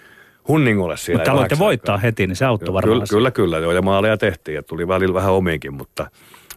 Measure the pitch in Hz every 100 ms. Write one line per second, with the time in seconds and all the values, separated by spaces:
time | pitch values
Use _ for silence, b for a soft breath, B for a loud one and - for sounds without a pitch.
0 | B B B B - 160 127 104 87 76
1 | - 85 82 135 127 147 208 131 - 101
2 | 117 110 92 90 131 110 87 92 107 120
3 | 104 104 127 123 92 82 82 90 95 98
4 | 107 107 107 87 - 76 - 80 85 92
5 | 95 90 95 95 90 76 69 69 - -
6 | 71 B B B B